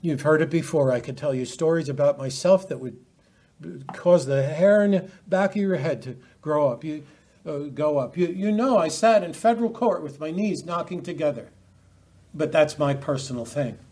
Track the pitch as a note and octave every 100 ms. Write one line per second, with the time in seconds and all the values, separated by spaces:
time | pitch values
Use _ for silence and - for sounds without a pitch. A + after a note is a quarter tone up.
0 | E3+ C#3 C#3 D#3 D#3+ E3 - D#3+ C3+ B2
1 | A#2+ B2 D3 C3+ B2 - D#3+ E3 D3 C#3
2 | C#3+ C#3 C3+ - F3+ F#3+ - C3+ B2+ -
3 | _ _ _ _ _ _ C#3 A2+ - -
4 | F3 F3 C3+ C#3 C#3 D3+ F#3+ G#3 G3+ F#3+
5 | - - - F#3 G3 G#3 G3 F3+ D3 C#3
6 | C3 A#2+ - _ D3+ D3+ C#3+ A#2 D#3 D3+
7 | - _ _ _ E3 D3 D3 B2+ D3+ D3
8 | B2 E3+ F3 F#3 G3+ G#3+ C4 A3+ D#3+ D3+
9 | A3+ G#3+ F3 D3+ A3+ A#3 A3+ A3+ A#3+ F3
10 | D3+ C#3 D#3 F3 G#3 D#3 D3+ F3 D#3+ F3+
11 | D3 D3+ D3+ A#2+ - _ _ _ _ _
12 | _ _ _ D3 D3+ D#3+ D3 - C#3+ C#3
13 | - C3+ - B2 A2+ D3 B2+ G2 -